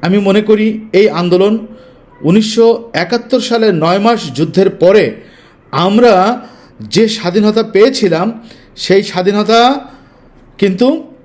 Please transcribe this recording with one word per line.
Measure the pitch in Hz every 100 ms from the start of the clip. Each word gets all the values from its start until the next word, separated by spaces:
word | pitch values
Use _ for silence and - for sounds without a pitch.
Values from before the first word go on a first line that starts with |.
আমি | 165 202
মনে | 196 196
করি | 214 214 220 214 -
এই | 185 208
আন্দোলন | 160 175 180 196 220 - - - - _ -
উনিশশো | 147 196 220 220 226 233 -
একাত্তর | 147 180 240 226 254
সালে | 262 233 220
নয় | 175 160 185
মাস | 208 226 180
যুদ্ধের | 123 156 - 196
পরে | 190 170 208 151 107 - - - _ _
আমরা | 139 180 208 240 190 196 240 - - - _
যে | - 180 220
স্বাধীনতা | 220 175 180 208 214
পেয়েছিলাম, | 220 190 226 269 202 165 196 233 - - - -
সেই | - 190
স্বাধীনতা | 208 - 185 202 208 226 240 277 - - - _ _ _ - _
কিন্তু | 202 185 247 320 - -